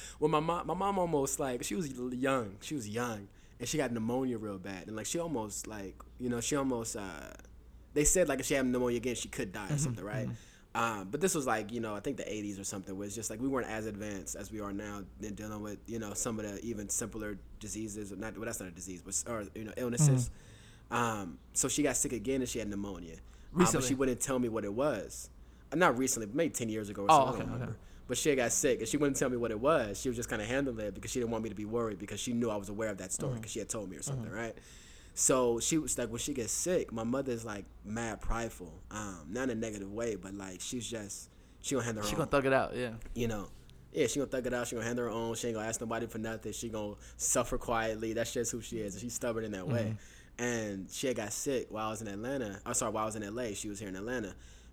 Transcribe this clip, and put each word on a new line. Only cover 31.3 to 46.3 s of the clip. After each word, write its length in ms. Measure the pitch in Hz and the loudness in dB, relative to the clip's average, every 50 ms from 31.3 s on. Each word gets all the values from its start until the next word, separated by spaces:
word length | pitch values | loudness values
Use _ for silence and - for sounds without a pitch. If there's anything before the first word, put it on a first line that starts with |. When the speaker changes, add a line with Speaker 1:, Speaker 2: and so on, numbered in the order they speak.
| 117 | 2
Speaker 1:
want 120 | 110 113 | 0 0
me 40 | 110 | -2
to 40 | 98 | -2
be 80 | 98 107 | -4 -4
worried 340 | 104 110 120 117 110 104 87 | 0 0 2 2 2 0 -2
because 220 | 101 101 107 101 | -4 -6 -4 -4
she 140 | - 127 120 | -2 0 2
knew 160 | 117 120 113 | 2 2 2
I 60 | 104 | 2
was 120 | 104 98 95 | 0 -2 -4
aware 220 | 104 104 110 107 | -2 -2 0 -2
of 80 | 104 92 | -2 -2
that 120 | 92 92 | -4 -6
story 220 | - - - 139 123 | -4 -2 -2 -2 -2
Speaker 2:
Mm-hmm. 80 | 113 110 | -4 -4
Speaker 1:
'cause 80 | 107 | -6
she 80 | - 117 | -4 -6
had 120 | 101 - | -4 -4
told 180 | - 113 101 92 | -4 -6 -6 -6
me 60 | 92 | -8
or 60 | 71 - | -8 -4
something, 240 | 151 139 127 110 | -4 -2 -2 -4
Speaker 2:
Mm-hmm. 80 | 95 85 | -4 -4
Speaker 1:
right? 200 | 110 117 113 107 - - - - - - - - - - - - | -4 -4 -4 -6 -8 -14 -18 -20 -20 -20 -20 -20 -20 -20 -12 0
So 460 | - - - 143 131 127 120 120 113 | 2 6 6 8 8 8 6 6 4
she 180 | 113 - 165 160 | 4 4 4 4
was 180 | 151 123 - | 4 2 0
like, 140 | - 123 110 | 0 0 -2
when 80 | 113 117 | -2 -2
she 140 | - - 143 | -2 -2 0
gets 180 | 127 113 110 - | 0 0 0 0
sick, 400 | - - 170 185 160 110 - 113 | 0 2 4 4 2 2 2 -2
my 120 | 113 113 | -2 0
mother's, 400 | 117 123 135 139 135 120 113 113 | 2 2 2 2 2 0 -2 -2
like, 200 | 117 104 101 92 - - - - | -4 -6 -6 -6 -10 -14 -16 -10
mad 360 | 98 107 117 117 113 104 95 | -4 -2 -2 0 -2 -2 -2
prideful. 600 | - - 113 117 117 113 104 - 92 82 80 90 - - | 0 0 0 2 0 -2 -4 -8 -12 -12 -12 -16 -14 -8
Um, 360 | - 107 107 101 95 87 76 71 | -6 -6 -6 -6 -8 -10 -10 -6
not 140 | 95 120 135 | -2 0 0
in 60 | 131 | 0
a 40 | 117 | 0
negative 380 | 110 113 113 104 104 98 98 104 | 0 -2 -4 -4 -6 -8 -6 -4
way, 240 | 110 117 120 107 | -2 -2 -2 -2
but, 180 | 95 87 95 101 | -4 -6 -8 -8
like, 260 | 101 98 95 92 87 | -8 -8 -8 -8 -8
she's 260 | - - - 123 110 | -8 -6 -6 -6 -4
just, 420 | - 117 110 104 98 - - - - - - - - - - | -4 -6 -6 -6 -8 -10 -12 -12 -14 -18 -20 -20 -20 -20 -12
she 140 | - - 139 | -6 -2 0
gonna 100 | 127 113 | 0 0
handle 160 | 120 113 107 104 | 0 -2 -2 -2
her 60 | 104 | 0
Speaker 2:
She 60 | 104 | 0
Speaker 1:
own. 40 | - | 0
Speaker 2:
gonna 100 | 151 - | 0 4
thug 140 | - 143 127 | 4 4 6
it 60 | 135 135 | 6 6
out, 240 | 127 104 - - | 4 4 2 0
yeah. 180 | - 127 117 113 113 - - - | -2 -4 -4 -4 -8 -10 -8 -4
Speaker 1:
You 140 | 117 120 113 | -2 0 0
know, 200 | 110 104 92 - - - - - - - - - - | 0 -2 -4 -6 -10 -16 -18 -20 -20 -20 -20 -6 0
yeah, 140 | 160 156 151 | 2 2 4
she 100 | - 143 | 4 0
gonna 120 | 135 123 | 0 0
thug 160 | - 131 120 | 0 -2 0
it 60 | 123 123 | 0 0
out. 140 | 120 120 110 | 0 0 -2
She 60 | 127 | -2
gonna 120 | 113 110 | -2 0
handle 200 | 117 120 123 120 | 0 0 0 0
her 40 | 117 | 0
own. 260 | 104 117 117 113 113 | 0 0 0 -2 -2
She 100 | 110 - 120 | -2 -2 -2
ain't 80 | 113 | -2
gonna 120 | 110 107 113 | 0 -2 -2
ask 120 | 110 - | -2 -2
nobody 260 | 120 110 117 113 117 | -2 -2 -2 -2 -2
for 120 | 110 - 113 | -4 -4 -4
nothing. 340 | 110 110 | -4 -4